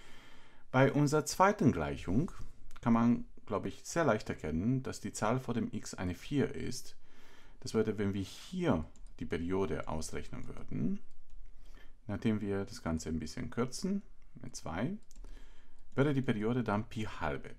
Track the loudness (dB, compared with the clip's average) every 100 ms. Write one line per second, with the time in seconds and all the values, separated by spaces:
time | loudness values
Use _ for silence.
0 | -10 -10 -10 -12 -10 -10 2 6 8 8
1 | 6 4 2 6 6 8 6 6 2 -2
2 | 2 2 2 0 -4 -4 -4 0 4 6
3 | 6 4 0 -8 -2 -2 -2 -6 -2 4
4 | 4 4 2 -4 -2 0 2 2 0 -6
5 | -6 0 2 2 0 -2 -2 -4 -6 -4
6 | -4 -4 -2 0 0 0 -4 -4 -6 -6
7 | -6 -8 -8 -10 -12 -10 -2 2 2 2
8 | 0 0 -4 -8 -8 0 2 2 0 -8
9 | -10 -8 -4 -2 0 2 2 0 -2 -2
10 | -2 -4 -4 -4 -4 -4 -2 0 2 0
11 | -2 -2 -2 -4 -4 -6 -8 -8 -8 -10
12 | -6 -2 0 0 0 -2 -4 -4 -2 -2
13 | -2 -4 -4 -6 -4 -2 -2 -2 -2 -2
14 | -4 -10 -12 -10 -8 -8 -6 -2 -2 -4
15 | -8 -8 -8 -8 -8 -8 -6 -6 -2 2
16 | 4 4 2 2 2 2 2 2 0 -4
17 | -4 -2 -2 -2 -6